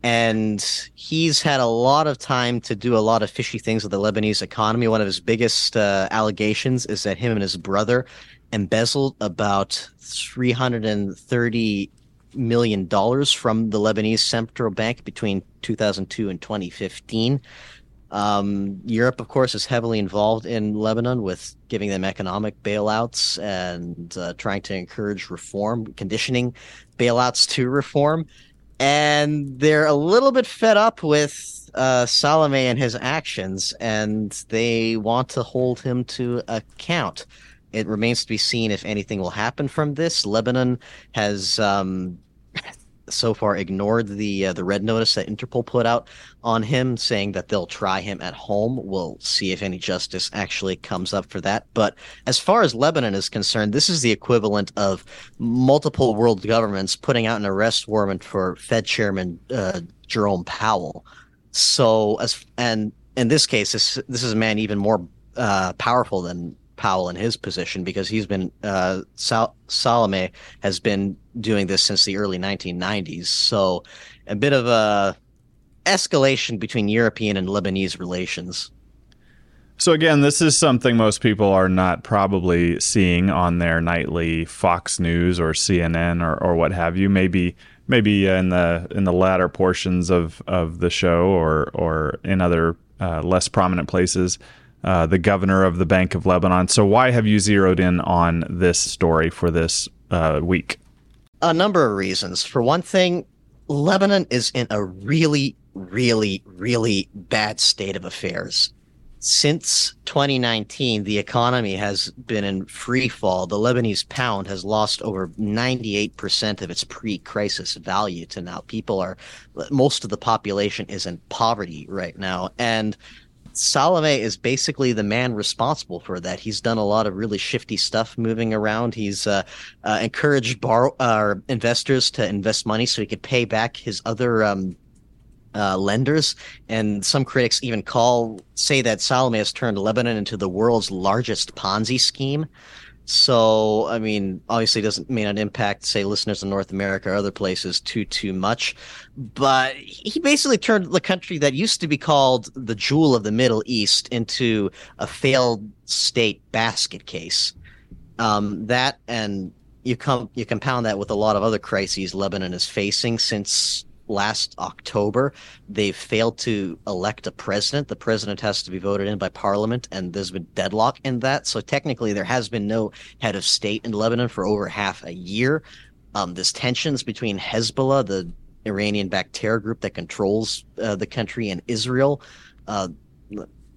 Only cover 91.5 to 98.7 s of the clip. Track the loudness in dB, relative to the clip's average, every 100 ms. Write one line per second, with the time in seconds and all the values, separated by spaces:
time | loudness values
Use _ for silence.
91.5 | 2 0 -2 0 0 -2 -4 -2 0 2
92.5 | 4 2 0 _ -6 -4 -2 2 2 2
93.5 | 2 2 2 0 2 2 2 0 -2 -10
94.5 | -20 -20 _ 0 2 4 2 4 2 4
95.5 | 4 4 2 2 4 2 0 2 4 4
96.5 | 4 4 4 6 6 6 4 4 4 6
97.5 | 6 6 6 4 4 4 4 4 2 -2
98.5 | 2 2